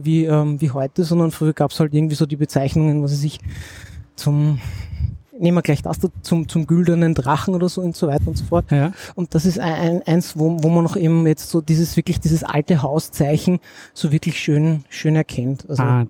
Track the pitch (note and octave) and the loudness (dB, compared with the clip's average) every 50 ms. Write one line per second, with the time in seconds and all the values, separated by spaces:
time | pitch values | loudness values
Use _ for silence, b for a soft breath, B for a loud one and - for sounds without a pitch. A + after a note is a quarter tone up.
0 | C#3+ D#3 D#3+ D#3+ D#3+ D#3+ D3+ D3+ D3+ D3+ D3 C#3 E3 C#3+ B2 C#3+ C3+ C#3 - - | -2 0 2 2 2 2 2 2 2 0 0 0 -2 -2 -2 -2 -4 -2 -2 -2
1 | F#3 D#3+ E3+ F3 E3 D#3+ D#3 - D#3+ D#3 D#3 - D3 C#3 - - E3 D3+ D3 D3+ | 0 2 2 2 2 0 0 0 0 0 0 0 -2 -2 0 0 0 0 2 0
2 | D#3 D#3 D3 C#3+ D#3+ C#3+ D3+ C#3+ D3+ - - C#3 C3+ C3+ - E3 D#3 D#3 D3 D3+ | 0 0 0 0 -2 -2 -2 -2 -2 -2 0 0 0 0 2 2 2 2 2 2
3 | D3 C#3+ D3 C#3+ D3 D#3 - B B B B B B B B B B B B B | 0 0 -2 -2 -2 -4 -6 B B B B B B B B B B B B B
4 | B - _ - - C#3+ D3 D3 D3 D3+ D3 C3 B B B B B B B B | B -18 _ -6 -2 0 2 2 2 2 0 -2 B B B B B B B B
5 | B B B - - _ - B3 F3 F3 F3 F3 - - D3 - - - D#3+ - | B B B -8 -16 _ -6 0 2 2 2 2 2 2 0 0 -2 -4 -4 -2
6 | - F3+ - - - - F3 E3 D#3 B2 - E3+ D#3 - E3 E3+ F3+ E3+ E3+ E3+ | -2 -4 -4 -8 -4 -2 -2 -2 0 -2 -2 -2 0 2 2 2 4 4 4 4
7 | E3 D#3+ E3 D#3+ B2+ C3 D3+ D3+ - G3+ F#3 F3 F3+ F3+ - F#3+ F#3 F3 E3 - | 4 2 2 0 0 0 0 0 0 -2 -2 0 0 -2 -2 -2 -4 -4 -4 -2
8 | F3+ D#3 C#3 D3+ - E3+ D3+ - - - E3+ E3+ E3 - D3+ C#3+ C#3 E3+ G3 B | -2 0 0 0 0 -2 -2 -4 -2 0 0 0 0 2 2 2 2 0 -2 B
9 | B B B - F3 - - E3 D3+ F#3 E3 - - E3 D#3 D#3 E3+ E3 E3+ F3+ | B B B -8 -6 -2 0 0 0 0 0 -2 -2 -4 -2 -2 0 0 0 -2
10 | - - D#3+ F3 E3+ - - D#3+ D#3 D#3+ E3+ E3 D3+ D#3+ E3+ E3+ E3+ D#3+ - G#3 | 0 0 2 0 0 -2 -2 0 0 0 2 2 2 4 4 4 2 2 0 0
11 | E3 D#3+ E3 E3 E3 D#3 D#3 - - - - E3+ D3+ - D#3+ D#3+ E3+ D#3 - - | 2 2 4 4 4 2 2 0 -2 -4 -2 -2 0 2 2 2 2 0 0 -2
12 | - - E3+ - - D#3 D#3+ D#3+ - - - D3 D3+ - F#3 D3 C3 C3+ C#3+ D#3+ | -2 -2 -2 -2 0 0 0 0 0 -2 -2 -2 0 2 2 0 0 0 -2 -2
13 | - - - - D#3+ C#3+ D3+ D3+ - F#3+ F3+ F3 B B B B B B B - | -4 -4 -2 -2 0 2 0 2 2 2 0 0 B B B B B B B -6
14 | - D#3 C#3 D#3 - E3+ D3 - - - D3+ D3 D3+ D#3+ D#3+ D3+ C3+ _ - - | -2 0 0 0 -2 -4 -6 -4 -2 0 2 2 4 2 2 0 -4 _ -10 -4
15 | - D#3 D#3 D#3 D#3 - - - A#2+ C3 C#3 C3 - - D3+ B2 B2 A#2+ B2 B2 | 0 2 2 2 0 -2 -4 -4 -4 -4 -4 -6 -6 -4 -2 0 2 2 2 2
16 | A#2 | 2